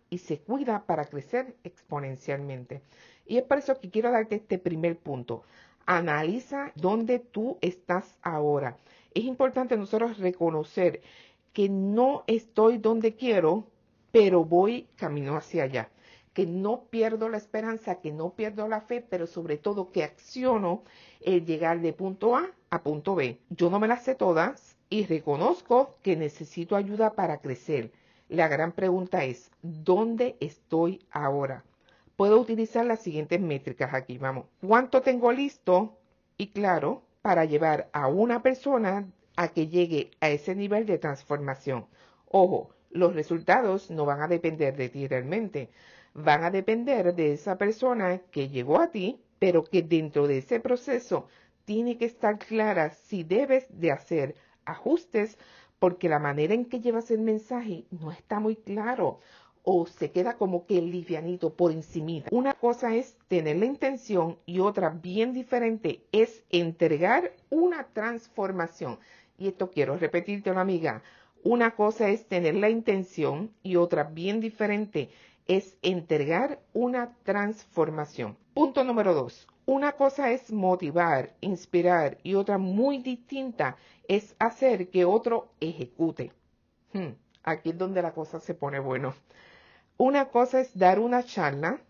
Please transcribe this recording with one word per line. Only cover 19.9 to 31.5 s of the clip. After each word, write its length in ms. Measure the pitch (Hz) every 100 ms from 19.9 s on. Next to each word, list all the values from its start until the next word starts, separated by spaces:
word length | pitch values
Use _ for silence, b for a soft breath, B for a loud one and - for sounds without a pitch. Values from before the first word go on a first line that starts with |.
que 120 | 190
acciono 800 | 151 - - 254 254 220 185 214 B B B B
el 240 | - 180 165
llegar 340 | 160 165 170
de 140 | 165
punto 420 | 156 190 196 220 254
A 120 | 370 - _
a 100 | 170
punto 320 | 143 151 151
B. 260 | 185 127 117 _
Yo 180 | 175 170
no 100 | 202
me 80 | 214
las 160 | 240
sé 120 | 262 262
todas 600 | 190 160 185 277 - _ _
y 180 | 214 190
reconozco 880 | 160 156 143 220 349 - 247 269 -
que 120 | 202 165
necesito 600 | 151 - 151 - 170 202
ayuda 380 | 196 208 220
para 260 | 214 175 147
crecer. 520 | 143 127 - 143 113 b b b b
La 180 | 170 160
gran 240 | 147 170
pregunta 520 | 170 190 185 185 185
es, 260 | 131 120 - _
¿dónde 720 | 165 156 156 185 226 226 247 -
estoy 600 | 143 - _ 160 170 190 -
ahora? 540 | 147 143 143 139